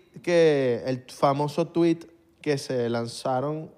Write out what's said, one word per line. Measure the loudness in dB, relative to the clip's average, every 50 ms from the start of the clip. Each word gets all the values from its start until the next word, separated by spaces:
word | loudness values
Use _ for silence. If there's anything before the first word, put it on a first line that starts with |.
| _ _ _ -12
que, | -4 0 4 6 6 6 4 4 2 0 0 -2 -2
el | -4 -6 -6 -6 -14
famoso | -4 0 2 2 2 2 -2 -2 -2 -4 -4 -2
tweet | 0 2 2 2 2 0 -4 -20 _ _ _ _ _ _
que | -4 -2 -2 -2
se | -2 -4 -2 -2 -2 0
lanzaron? | -2 -2 -4 -6 -10 -8 -4 -2 -2 -2 -2 -4 -6 -8 -10 -14 -18